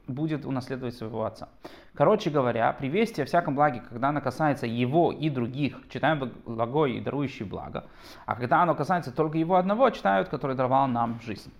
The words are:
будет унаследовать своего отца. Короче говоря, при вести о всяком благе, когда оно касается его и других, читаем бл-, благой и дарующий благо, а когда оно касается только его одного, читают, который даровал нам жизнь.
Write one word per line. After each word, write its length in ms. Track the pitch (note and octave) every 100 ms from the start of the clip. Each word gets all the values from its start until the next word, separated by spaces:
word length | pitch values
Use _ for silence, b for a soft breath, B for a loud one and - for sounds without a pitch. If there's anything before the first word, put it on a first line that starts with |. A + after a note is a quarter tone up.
| -
будет 380 | B2+ D#3+ D3+ C3
унаследовать 500 | C3+ C3 C3 B2+ A2+
своего 280 | A2 A2+
отца. 240 | A2 - - - B B B
Короче 360 | - D3+ G#3+ F3
говоря, 440 | D3 B2 A2+ B2
при 160 | - C3+
вести 320 | F3+ A3 F#3
о 40 | C3+
всяком 300 | E3+ E3+ C3+
благе, 260 | D3 B2 -
когда 200 | A#2+ C3+
оно 100 | D3
касается 480 | C3+ - D#3 C3+ A#2+
его 460 | A#2 B2 D#3 D3+
и 160 | - D#3
других, 500 | B2+ A2+ C3+ C3+ - -
читаем 300 | B2+ C3+ D#3
бл-, 120 | B2+ A2 -
благой 520 | A2+ A#2 C#3+ D3 G#2+
и 20 |
дарующий 460 | G#2 C3+ C#3 - F#2+
благо, 400 | F2+ D2 - - B B B B
а 100 | A2
когда 260 | B2 E3
оно 140 | F3 D3
касается 380 | C#3+ F3+ C3+
только 240 | A#2+ D#3 D#3+
его 180 | E3 F#3
одного, 340 | F#3 G#3+ C4
читают, 380 | - G3 G3 F3+
который 300 | - C#3 C3
даровал 300 | B2+ C3 C3+
нам 320 | A#2 A#2 A2+
жизнь. 280 | A2+ G#2 - -